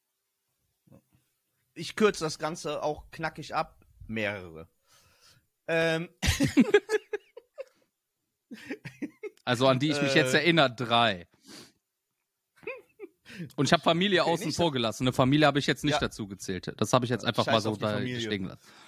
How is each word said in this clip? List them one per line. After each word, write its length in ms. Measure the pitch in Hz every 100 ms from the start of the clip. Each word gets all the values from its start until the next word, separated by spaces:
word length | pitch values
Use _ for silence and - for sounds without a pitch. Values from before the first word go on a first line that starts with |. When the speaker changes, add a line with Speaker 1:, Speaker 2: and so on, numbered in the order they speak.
| _ _ _ _ _ _ _ _ _ - _ _ _ _ _ _ _
Speaker 1:
Ich 220 | - 170 -
kürze 280 | 208 -
das 140 | 160 -
Ganze 440 | 156 175 156 147
auch 280 | 147 151 -
knackig 440 | - 156 160 131
ab. 300 | 123 160 _ _ - -
Mehrere. 640 | 110 101 104 90 80 82 _ _ _ _ _ - _ _ _ -
Ähm. 400 | 165 165 160 - -
<laughs> 260 | - - 277 - 415 392 - 427 - 415 _ - _ - - _ _ _ _ _ _ _ - 233 - - - - - - 427 _
Speaker 2:
Also 220 | - 120 131
an 140 | 127
die 100 | 151
ich 100 | 143
mich 140 | 139
Speaker 1:
Äh. 40 | 143
Speaker 2:
jetzt 140 | 139
erinnere, 380 | 151 165 165 135
drei. 540 | 120 117 117 117 90 85 _ - - - _ _ _ _ _ _ _ _ _ - 508 - - 403 _ - 220 156 -
Und 80 |
ich 80 | 135
hab 100 | 170
Familie 380 | - 165 202 180
Speaker 1:
Okay, 80 | 151
Speaker 2:
außen 140 | 165 165
Speaker 1:
nächste 160 | 135
Speaker 2:
vor 80 | 170
gelassen. 320 | 131 113 -
Eine 100 | 127
Familie 360 | 131 131 151 147
habe 100 | 139
ich 80 | -
jetzt 160 | 131
nicht 120 | 147
Speaker 1:
Ja. 40 | 147
Speaker 2:
dazu 300 | 117 - 101
gezählt. 440 | 98 - 92 - -
Das 160 | 107
habe 140 | 127 120
ich 40 |
jetzt 140 | 120
einfach 200 | - 113 113
Speaker 1:
Scheiß 60 |
Speaker 2:
mal 80 | 110
so 100 | 107
Speaker 1:
auf 80 | 104
die 40 |
Speaker 2:
da 120 | 107
Speaker 1:
Familie. 260 | 107 123 123
Speaker 2:
stehen 220 | 110 104
gelassen. 180 | 92 - - -